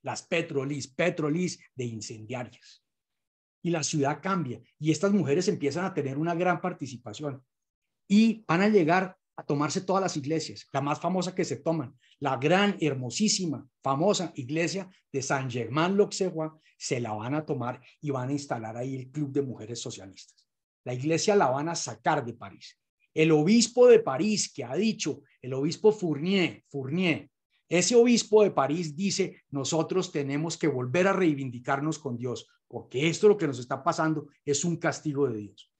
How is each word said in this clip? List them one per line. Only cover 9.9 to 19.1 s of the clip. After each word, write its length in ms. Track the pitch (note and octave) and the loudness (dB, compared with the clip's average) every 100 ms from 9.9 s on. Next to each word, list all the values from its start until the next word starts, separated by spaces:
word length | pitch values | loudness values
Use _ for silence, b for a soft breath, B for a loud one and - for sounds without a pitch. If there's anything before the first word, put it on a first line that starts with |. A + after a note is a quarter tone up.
| F#3+ | 0
las 160 | F#3 D#3 | 0 -4
iglesias, 480 | C3 D#3+ - - - | -4 -4 -4 -14 -6
la 120 | C#3 | -4
más 180 | C#3+ D3 | -2 -2
famosa 340 | F3 F#3 F3+ | -2 -2 -4
que 120 | F3+ E3 | -4 -4
se 100 | E3 | -4
toman, 380 | - E3 B2+ - b b | -2 -4 -4 -12 b b
la 180 | C#3+ C3 | -4 0
gran, 400 | C#3+ F3+ G3+ F#3 | 2 4 4 0
hermosísima, 880 | D#3 C3 B2 - G#3 - F3+ B2 - _ | -2 -2 -6 -2 0 0 -2 -6 -10 _
famosa 500 | C3 C#3 F3+ G3 E3 - | -4 0 2 0 -2 -8
iglesia 540 | A#2+ D#3 E3+ F#3 F#3 b _ | -6 -4 -2 -4 -10 b _
de 120 | C#3 | -8
Saint-Germain-l'Auxerrois, 1300 | C3 C#3 C3 A#2+ A2+ C3+ F3 G3 G3+ - F#3 D#3+ D#3 D#3 b b | -2 -4 -2 -6 -4 0 2 4 2 2 -4 -4 -8 -10 b b
se 240 | - C3 | -4 -4
la 120 | A#2 | -4
van 220 | G#2+ A2+ | -6 -4
a 120 | D3+ D#3 | -4 -4
tomar 340 | C3+ A#2+ B2 b b | -4 -4 -8 b b
y 80 | D3 | -6
van 180 | C3 B2+ | -4 -2
a 40 | |
instalar 440 | C#3+ - B2 A2 A2+ | -4 -4 -8 -6 -8
ahí 200 | C3 C3+ | -8 -8
el 140 | B2+ | -10